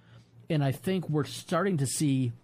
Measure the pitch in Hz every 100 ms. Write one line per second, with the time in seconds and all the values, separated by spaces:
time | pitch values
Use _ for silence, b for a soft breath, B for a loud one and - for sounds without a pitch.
0 | B B B - - 156 139 131 - 190
1 | 156 151 131 - - 170 196 170 135 -
2 | 156 135 123 117